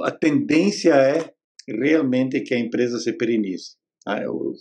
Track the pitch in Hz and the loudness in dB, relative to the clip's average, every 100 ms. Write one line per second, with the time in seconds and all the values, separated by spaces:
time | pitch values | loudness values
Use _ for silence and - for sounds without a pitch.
0 | - - 160 143 - 156 196 - 170 143 | -6 -2 0 2 2 2 2 2 4 6
1 | 135 156 160 - _ - - 107 139 160 | 4 2 -4 -12 _ -20 -10 -2 2 2
2 | 135 127 131 131 - 123 113 117 123 120 | 2 0 0 -2 -2 -2 -2 -2 -2 -2
3 | 113 113 117 117 98 87 - - _ _ | -4 -2 0 0 -2 -6 -10 -20 _ _
4 | - 104 - - - - | -6 -6 -4 -6 -6 -10